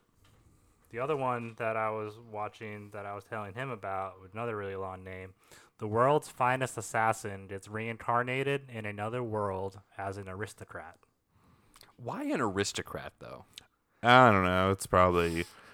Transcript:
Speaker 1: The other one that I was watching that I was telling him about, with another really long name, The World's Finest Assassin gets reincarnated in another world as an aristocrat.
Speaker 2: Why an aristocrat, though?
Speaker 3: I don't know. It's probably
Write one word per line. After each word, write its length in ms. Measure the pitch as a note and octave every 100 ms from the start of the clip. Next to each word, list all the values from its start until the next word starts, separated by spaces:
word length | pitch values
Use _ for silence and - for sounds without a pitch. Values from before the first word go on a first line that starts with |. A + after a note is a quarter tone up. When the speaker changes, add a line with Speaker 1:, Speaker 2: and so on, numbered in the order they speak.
| _ _ _ _ _ _ _ _ _
Speaker 1:
The 80 | A#2
other 180 | C3+ D3+
one 380 | B2+ B2 A#2 A2
that 180 | A#2 A2
I 120 | A2
was 240 | A2 G#2+ G#2+ A#2+
watching 600 | G#2 G#2 - A2 G#2 G#2
that 140 | G#2 G2+
I 80 |
was 100 | G2+
telling 300 | - A2 G#2
him 160 | F#2+ C3
about, 500 | A#2 G2 F#2+ F#2+ F#2
with 140 | F#2+
another 220 | G2+ A#2+ G#2+
really 200 | G2 F#2+
long 260 | F#2+ F#2
name, 280 | F#2 F#2 F#2+ - _ - - _
The 80 | A2
World's 400 | G#2+ C3 D3 -
Finest 480 | - B2+ C3 C3 -
Assassin 720 | A2 A#2 A2 A2 G#2+ G2 G2
gets 200 | G2 G#2
reincarnated 1040 | G#2+ A2+ A2+ - A#2 B2+ C3 C3+ C#3 C3+
in 120 | A#2
another 380 | G#2+ G2+ G#2+ B2
world 580 | B2 G#2+ G2+ F#2+ G2 - - -
as 220 | G2 G2
an 100 | F#2+
aristocrat. 720 | F#2 G#2 - G2 F2 E2 - _ _ _ _ _ _ _ _ - -
Speaker 2:
Why 280 | A#2+ E3+
an 160 | C#4+ G#3
aristocrat, 720 | A#2 F#2+ G2+ - - D#2+ D2 -
though? 260 | A#1+ B1+ - - - _ _ _
Speaker 3:
I 280 | A#2 B2+ B2
don't 140 | G2+
know. 260 | F2+ F#2 F#2+
It's 160 | G2 -
probably 580 | F#2 F2+ F2 E2+ E2 E2+ - -